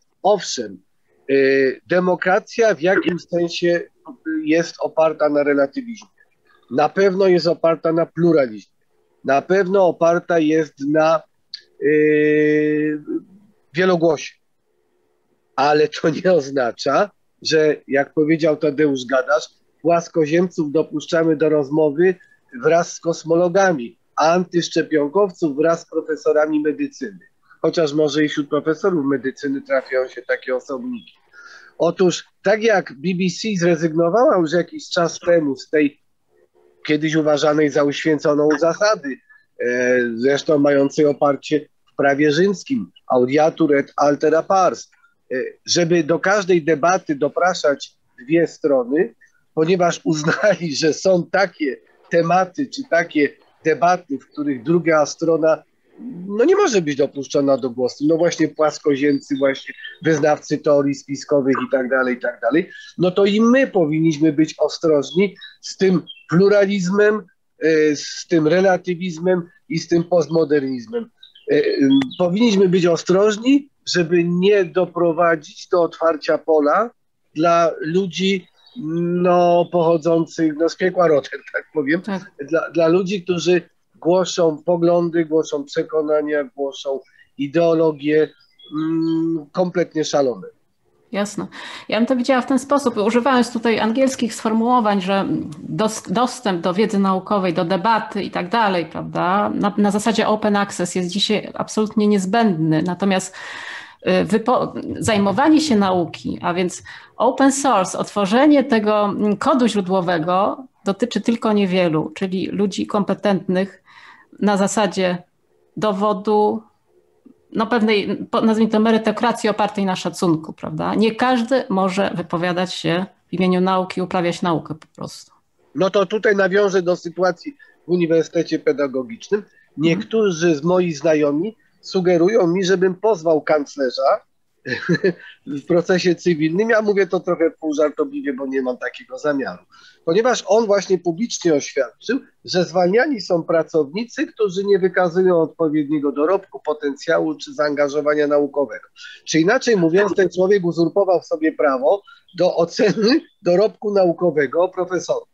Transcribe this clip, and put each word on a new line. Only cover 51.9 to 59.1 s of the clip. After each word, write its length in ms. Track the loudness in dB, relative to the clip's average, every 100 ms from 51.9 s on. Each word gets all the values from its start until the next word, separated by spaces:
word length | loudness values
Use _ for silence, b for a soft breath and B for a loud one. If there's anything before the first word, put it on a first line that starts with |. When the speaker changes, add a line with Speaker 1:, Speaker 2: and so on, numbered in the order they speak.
| _ -4
Speaker 1:
tematy 580 | 0 2 2 0 -4 -8
czy 140 | -8 -2
takie 400 | -2 0 0 0 -2 _ _
debaty, 540 | -2 2 2 0 -4 -10
w 100 | -10
których 360 | -8 -6 -4
druga 420 | 0 0 2 2 0
strona, 580 | -2 0 2 2 0 _ _ _ -18 -16 -14 -8
no, 180 | 0 2
nie 100 | 4
może 260 | 2 0
być 140 | 0 0
dopuszczona 640 | -2 -2 -4 0 2 2
do 120 | -2
głosu. 360 | -2 -4 0 0
No 100 | 2
właśnie 300 | 2 0 -2
płaskoziemcy, 880 | 0 -2 0 -2 0 0